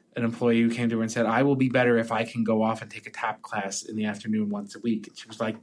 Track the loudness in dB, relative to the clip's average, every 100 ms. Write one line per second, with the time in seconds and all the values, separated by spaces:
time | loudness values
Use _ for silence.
0 | _ -4 -2 2 2 4 4 2 0 0
1 | 0 0 2 4 4 4 4 4 4 4
2 | 2 -2 -2 -2 0 2 2 0 -6 -14
3 | -16 -6 -6 -6 -8 -6 -4 -8 -8 -4
4 | -4 -4 -2 -2 0 -4 -8 -6 -2 -2
5 | -4 -18 -18 -6 -4 -4